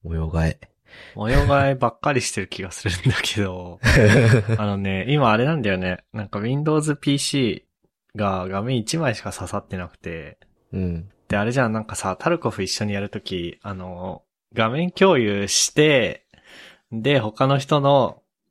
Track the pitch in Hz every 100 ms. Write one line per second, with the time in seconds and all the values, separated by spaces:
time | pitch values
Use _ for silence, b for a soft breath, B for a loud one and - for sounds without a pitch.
0 | 85 82 80 82 80 - - _ B B
1 | B - 107 135 139 139 139 131 120 -
2 | 147 131 - - 92 - 92 - 98 87
3 | 135 101 - 107 98 90 90 87 120 -
4 | 104 110 113 117 104 113 104 101 98 95
5 | 107 147 123 107 135 165 107 92 92 90
6 | _ 110 98 104 113 139 151 156 151 143
7 | 143 139 - 143 117 85 _ _ _ _
8 | _ 101 101 95 92 95 117 127 107 165
9 | 147 104 104 - 95 101 - 95 87 -
10 | 92 82 73 - _ _ _ 95 92 85
11 | 92 _ _ 104 110 131 117 110 110 -
12 | 95 92 165 170 117 104 95 - 104 101
13 | 101 104 - 92 85 - 104 95 92 90
14 | 92 - _ _ _ 110 110 139 175 -
15 | 196 151 107 98 98 - - - 151 135
16 | 95 - _ B B B B B _ 113
17 | 127 143 107 - 135 139 135 151 139 143
18 | 107 - _ _ _